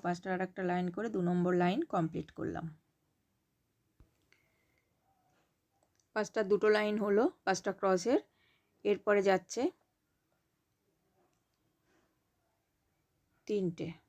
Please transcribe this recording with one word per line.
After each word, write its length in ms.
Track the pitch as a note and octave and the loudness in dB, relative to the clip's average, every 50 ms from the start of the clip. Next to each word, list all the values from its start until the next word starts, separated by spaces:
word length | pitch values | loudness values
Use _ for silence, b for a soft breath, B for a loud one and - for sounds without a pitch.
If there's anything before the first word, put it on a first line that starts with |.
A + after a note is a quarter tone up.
| - | -2
পাঁচটার 260 | F3 F3 F3 - F#3+ F#3 | -4 -4 -4 -4 -6 -4
আর 80 | F3+ F#3 | -4 -4
একটা 140 | F#3 - G3 F#3 | -6 -6 -4 -2
লাইন 240 | F3+ F3+ F3+ F3+ F3+ F3+ | -2 -2 -2 -2 -4 -4
করে 120 | G3+ A3 A#3 | -6 -6 -4
দু 100 | A3 F#3+ F3 F3 | -2 0 0 2
নম্বর 240 | F3+ F3+ F3 F3+ F3+ F3 F3 | 2 2 2 2 2 2 2
লাইন 160 | F3+ G3 C#4 E4+ - - | 2 0 0 -2 -2 -2
কমপ্লিট 360 | F#3 E3 D#3+ E3 E3+ - - - | -2 -2 -2 -4 -8 -10 -10 -10
করলাম। 280 | - - - E2+ - E3 D#3+ D#3 - _ _ _ _ _ _ _ _ _ _ _ _ _ _ _ _ _ _ _ _ _ _ _ _ - _ _ _ _ _ _ _ _ _ _ _ _ _ _ _ _ _ _ _ _ _ _ _ _ _ _ _ _ _ _ _ _ _ _ _ _ _ _ _ _ _ - | -8 -8 -6 -6 -6 -8 -10 -12 -16 _ _ _ _ _ _ _ _ _ _ _ _ _ _ _ _ _ _ _ _ _ _ _ _ -20 _ _ _ _ _ _ _ _ _ _ _ _ _ _ _ _ _ _ _ _ _ _ _ _ _ _ _ _ _ _ _ _ _ _ _ _ _ _ _ _ _ -6
পাঁচটা 260 | G#3+ G#3 - - A3+ G#3+ F#3+ | -6 -6 -2 -2 -2 0 2
দুটো 160 | G#3 G3 G#3+ G#3+ | 2 4 6 4
লাইন 260 | G#3 G#3 G#3+ G#3 G#3 | 4 4 2 0 -2
হলো 260 | G#3+ G3+ G#3 G3 G#3+ B3+ F4 - _ _ | -2 0 2 2 4 2 2 0 _ _
পাঁচটা 280 | G3 F#3+ F#3 - G3+ F#3+ - | -2 -2 0 -2 -6 -4 -2
ক্রসের, 400 | G#3 F#3+ F#3 F3+ F3+ A#3 C4+ G4 - _ _ _ _ _ _ _ _ _ _ _ - | 0 2 2 2 2 2 0 0 0 _ _ _ _ _ _ _ _ _ _ _ -2
এরপরে 360 | G#3 G3+ F3 - G#3 G#3 G3+ F#3+ G3 | -2 -2 0 2 2 2 4 4 4
যাচ্ছে 320 | F#3+ F#3 F#3 - - A3+ C4 F#4 - _ _ _ _ _ _ _ _ _ _ _ _ _ _ _ _ _ _ _ _ _ _ _ _ _ _ _ _ _ _ _ _ _ _ _ _ _ _ _ _ _ _ _ _ _ _ _ _ _ _ _ _ _ _ _ _ _ _ _ _ _ _ _ _ _ _ _ _ _ _ _ _ _ _ | 2 2 0 -4 -4 -4 -2 -2 -4 _ _ _ _ _ _ _ _ _ _ _ _ _ _ _ _ _ _ _ _ _ _ _ _ _ _ _ _ _ _ _ _ _ _ _ _ _ _ _ _ _ _ _ _ _ _ _ _ _ _ _ _ _ _ _ _ _ _ _ _ _ _ _ _ _ _ _ _ _ _ _ _ _ _
তিনটে। 400 | - G#3+ G3+ F#3+ F3 E3+ - D#3+ E3 E3+ - _ | -4 -2 -2 -2 -2 -4 -6 -8 -10 -10 -14 _